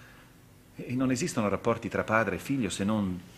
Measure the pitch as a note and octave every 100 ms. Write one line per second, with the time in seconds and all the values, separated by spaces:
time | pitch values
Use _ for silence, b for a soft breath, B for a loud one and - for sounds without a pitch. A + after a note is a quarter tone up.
0 | B B B B - - - - E3 B2
1 | C3 B2+ F3 - G#2 F#2+ A#2 A2 F#2+ F#2+
2 | F2+ A2 G#2 F2 - C#3 G2 - G2+ A2
3 | F#2+ F2+ -